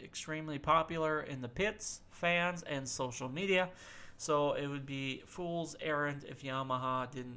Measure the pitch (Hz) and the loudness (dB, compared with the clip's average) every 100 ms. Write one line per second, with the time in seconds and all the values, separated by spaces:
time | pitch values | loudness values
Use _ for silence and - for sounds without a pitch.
0 | - - - 156 156 143 151 160 160 165 | -12 -10 -6 -6 -4 -2 4 4 4 2
1 | 156 156 143 135 123 - 202 214 - - | 2 2 -2 -4 -4 0 0 0 -8 -10
2 | - - 170 175 175 175 - 139 131 - | -12 0 2 4 2 0 -4 -4 -2 -2
3 | 127 120 127 143 196 185 180 - - - | -2 -2 -4 -2 4 4 4 -2 -16 -16
4 | - - - 147 143 135 143 143 135 135 | -14 -6 2 6 6 4 0 -4 -4 -2
5 | 135 131 - - 175 170 160 - - 147 | -2 -4 -6 -6 -2 0 -2 -4 0 2
6 | 147 139 143 139 135 131 131 127 131 127 | 2 -2 -8 -8 -4 -2 0 0 2 0
7 | 123 127 123 | 0 -4 -8